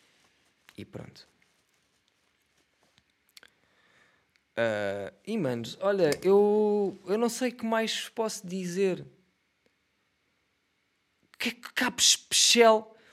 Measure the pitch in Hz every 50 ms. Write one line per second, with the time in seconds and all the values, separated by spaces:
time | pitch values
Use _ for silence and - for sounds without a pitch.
0 | _ _ _ _ _ _ _ _ _ _ _ _ _ _ - - 98 - - -
1 | - - - - - _ _ _ _ _ _ _ _ _ _ _ _ _ _ _
2 | _ _ _ _ _ _ _ _ _ _ _ _ _ _ _ _ _ _ _ _
3 | _ _ _ _ _ _ - - - - _ _ _ _ _ _ _ _ _ _
4 | _ _ _ _ _ _ _ _ _ _ - 113 117 113 107 104 104 98 98 101
5 | 98 - - _ - - 220 220 160 127 123 117 113 113 - - 190 202 202 196
6 | 175 147 143 151 - 185 196 202 208 208 208 214 214 208 208 208 202 185 - -
7 | - 175 196 226 240 233 233 - 254 247 247 - 220 226 226 220 226 208 - -
8 | - - - - 220 214 - - - 175 185 190 185 175 170 185 196 190 175 -
9 | - - - _ _ _ _ _ _ _ _ _ _ _ _ _ _ _ _ _
10 | _ _ _ _ _ _ _ _ _ _ _ _ _ _ _ _ _ _ _ _
11 | _ _ _ _ _ _ _ - - 240 226 - - - - - 254 233 - -
12 | - - - - - - - - - - - 240 233 226 220 220 220 - - -
13 | _ _